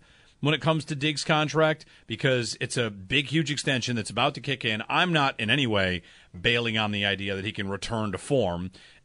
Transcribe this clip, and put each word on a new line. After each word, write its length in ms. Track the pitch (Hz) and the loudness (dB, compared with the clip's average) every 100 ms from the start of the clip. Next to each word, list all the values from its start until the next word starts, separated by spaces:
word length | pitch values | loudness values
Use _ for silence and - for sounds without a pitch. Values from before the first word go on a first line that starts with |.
| - - - - | -20 -20 -20 -4
when 120 | 139 | 0
it 60 | 151 | 2
comes 240 | 160 160 - | 2 0 0
to 100 | 147 | -2
Diggs' 280 | 151 143 | -2 -2
contract? 640 | - 156 151 147 156 156 - - - | 0 2 2 4 2 2 -8 -20 -10
Because 500 | 110 139 127 110 - | 0 2 2 0 -4
it's 160 | - 131 | -4 -2
a 140 | 113 | -2
big, 360 | 101 92 131 131 | -4 -2 0 2
huge 220 | 156 147 | 0 0
extension 460 | 143 147 131 123 120 | -2 0 0 0 -2
that's 140 | 101 | -2
about 240 | 104 139 143 | 0 0 0
to 60 | |
kick 240 | 131 127 120 | -6 -4 -2
in. 180 | 110 113 | -2 -2
I'm 240 | 147 180 | 0 2
not 260 | 156 135 - | 2 2 0
in 100 | 107 | 0
any 160 | 139 123 | 2 2
way 360 | 101 92 90 - - - 92 | 2 2 0 -6 -20 -20 -2
bailing 380 | 120 120 117 110 | 2 2 2 0
on 140 | 107 | 0
the 140 | 104 101 | 0 0
idea 300 | 98 98 98 | -2 -2 -4
that 100 | 101 | -4
he 80 | |
can 160 | 101 98 | -4 -4
return 420 | 98 - 113 107 | -4 -4 -2 -2
to 60 | 90 | -4
form. 540 | - 139 95 87 92 - - - | 0 2 2 0 -6 -10 -20 -14